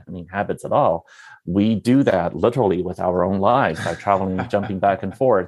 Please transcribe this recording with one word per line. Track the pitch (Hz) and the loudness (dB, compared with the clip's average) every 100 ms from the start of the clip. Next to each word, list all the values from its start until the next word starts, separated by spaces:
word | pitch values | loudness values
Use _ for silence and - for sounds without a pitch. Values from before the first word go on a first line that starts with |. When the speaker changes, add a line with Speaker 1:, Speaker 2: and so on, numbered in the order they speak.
| - | -16
Speaker 1:
and | 90 | -14
inhabits | 82 95 - 90 | -10 -6 -6 -6
it | 78 | -2
all. | 120 123 82 - - - - - | 0 2 0 -6 -20 -20 -16 -2
We | 95 107 107 | 0 2 2
do | 117 135 | 2 4
that | 135 95 87 - | 4 2 0 0
literally | 107 135 104 87 | 0 2 0 0
with | 90 90 | -4 -4
our | 90 90 | -2 0
own | 90 98 | 0 2
lives | 98 123 110 80 | 2 2 2 -2
by | - 85 | -6 -4
traveling | 101 98 95 92 | 0 0 0 -4
and | 113 | -2
Speaker 2:
<laughs> | |
Speaker 1:
jumping | 104 98 95 | -4 -4 0
back | 101 95 | 0 0
and | 101 - | -6 -2
forth | 135 95 | 2 2